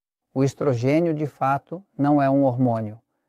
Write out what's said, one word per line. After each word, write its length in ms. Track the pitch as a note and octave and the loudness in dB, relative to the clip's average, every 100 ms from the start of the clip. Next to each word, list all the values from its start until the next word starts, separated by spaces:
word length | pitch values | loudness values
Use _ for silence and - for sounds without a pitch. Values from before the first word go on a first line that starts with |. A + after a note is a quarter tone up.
| _ _ _ | _ _ _
O 120 | C3 | -2
estrogênio, 680 | C3+ - C#3+ A#2+ B2+ D3+ E3+ | -2 0 -2 0 0 0 0
de 140 | D3+ D3+ | -2 -6
fato, 580 | - C3+ C#3 - - - - | -4 -4 -4 -6 -18 -14 -4
não 240 | C#3+ D3 | 0 2
é 80 | C3+ | 2
um 140 | C#3 | 2
hormônio. 580 | C3+ B2 B2+ A2+ G#2+ A2 _ _ | 2 2 0 0 -4 -12 _ _